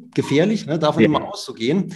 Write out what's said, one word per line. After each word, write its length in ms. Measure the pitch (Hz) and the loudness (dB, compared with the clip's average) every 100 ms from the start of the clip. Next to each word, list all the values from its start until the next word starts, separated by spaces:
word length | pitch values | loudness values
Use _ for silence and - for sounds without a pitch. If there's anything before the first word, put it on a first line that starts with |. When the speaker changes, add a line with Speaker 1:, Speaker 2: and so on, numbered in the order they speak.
| - | -6
Speaker 1:
gefährlich, 520 | - - 139 190 220 - | -4 0 2 2 0 -2
ne, 120 | 160 | 0
davon 240 | 151 139 | 0 4
Speaker 2:
Ja. 40 | 151 | 4
Speaker 1:
immer 260 | 147 - | 2 -2
auszugehen. 640 | - - 110 117 185 170 | -8 -12 -4 -2 0 -2